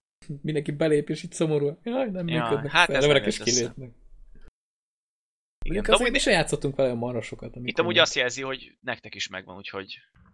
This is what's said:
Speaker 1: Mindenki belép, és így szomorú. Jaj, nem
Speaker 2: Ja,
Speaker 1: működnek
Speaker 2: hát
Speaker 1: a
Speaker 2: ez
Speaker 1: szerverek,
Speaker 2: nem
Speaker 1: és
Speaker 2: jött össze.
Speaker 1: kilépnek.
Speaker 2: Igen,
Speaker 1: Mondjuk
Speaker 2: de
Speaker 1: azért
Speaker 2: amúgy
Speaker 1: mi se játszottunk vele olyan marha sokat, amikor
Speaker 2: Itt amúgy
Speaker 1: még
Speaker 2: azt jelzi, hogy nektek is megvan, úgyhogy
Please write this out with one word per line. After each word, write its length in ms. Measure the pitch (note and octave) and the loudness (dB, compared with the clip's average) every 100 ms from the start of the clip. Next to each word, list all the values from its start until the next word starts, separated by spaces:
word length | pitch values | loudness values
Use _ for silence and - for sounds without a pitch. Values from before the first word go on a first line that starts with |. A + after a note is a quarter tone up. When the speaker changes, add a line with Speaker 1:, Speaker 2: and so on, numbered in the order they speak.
| _ _ - C#3+ | _ _ -14 -10
Speaker 1:
Mindenki 280 | D3+ D3 D3+ | -4 -4 -4
belép, 380 | D3 D#3+ D3 D3 | -2 2 2 2
és 140 | D#3 | -6
így 100 | E3+ | -6
szomorú. 460 | - D#3+ D3 C#3+ D#3 | -2 0 2 0 -4
Jaj, 280 | A#3 C4 B3 | -4 -2 -2
nem 180 | F#3 E3+ | -4 -2
Speaker 2:
Ja, 140 | - | 0
Speaker 1:
működnek 280 | A#2 - C#3+ | 0 0 2
Speaker 2:
hát 160 | E3 E3+ | 4 4
Speaker 1:
a 40 | |
Speaker 2:
ez 60 | C#3 | 6
Speaker 1:
szerverek, 220 | D3 C#3 | 6 4
Speaker 2:
nem 80 | G#2 | 2
Speaker 1:
és 80 | G#2 | -2
Speaker 2:
jött 80 | A#2 | 0
össze. 120 | B2 | 0
Speaker 1:
kilépnek. 300 | A#2+ - B2+ | 0 -6 -16
Speaker 2:
Igen, 100 | - - - - - - - _ _ _ _ _ _ _ _ _ - | -18 -20 -20 -20 -20 -20 -20 _ _ _ _ _ _ _ _ _ -8
Speaker 1:
Mondjuk 220 | D#3 F#3+ F#3+ | -4 -2 4
Speaker 2:
de 60 | |
Speaker 1:
azért 80 | A#3 | 4
Speaker 2:
amúgy 120 | B3 | 4
Speaker 1:
mi 60 | C4+ | 2
se 120 | C4+ | 4
játszottunk 460 | F3+ D3 C#3+ C#3+ C#3 | 4 2 0 -2 0
vele 120 | C3 | 0
olyan 120 | A#2+ | 0
marha 200 | B2 A#2+ | -4 -4
sokat, 280 | - - B2 | -6 -10 -12
amikor 140 | B2 B2 | -10 -4
Speaker 2:
Itt 100 | D3+ | -2
amúgy 140 | E3+ | 2
Speaker 1:
még 80 | E3 | 4
Speaker 2:
azt 140 | D#3 | 4
jelzi, 280 | C#3+ B2 B2 | 2 -2 -2
hogy 340 | C3+ C3+ - _ | -8 -8 -12 _
nektek 340 | B2+ A2+ G#2+ | -8 -8 -10
is 140 | G2 - | -10 -10
megvan, 280 | F#2 F#2+ F#2 | -10 -12 -14
úgyhogy 420 | - G2 G2 - _ _ _ | -12 -10 -10 -14 _ _ _